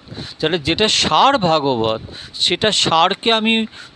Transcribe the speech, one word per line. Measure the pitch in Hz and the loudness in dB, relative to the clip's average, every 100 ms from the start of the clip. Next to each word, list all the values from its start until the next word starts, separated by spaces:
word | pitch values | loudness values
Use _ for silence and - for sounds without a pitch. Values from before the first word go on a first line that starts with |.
| - - - - | -8 -14 -14 -6
তাহলে | 156 175 | -4 -2
যেটা | 139 165 208 | -2 -2 0
সার | - - 156 240 269 | 0 2 4 4 4
ভাগবত, | 180 160 139 120 110 110 - - - | 2 2 0 0 0 -2 -8 -16 -16
সেটা | - - 175 214 | -4 -2 0 0
সারকে | - - 165 180 190 233 | 0 2 2 2 0 0
আমি | 226 220 226 220 - - | 0 2 0 -2 -8 -10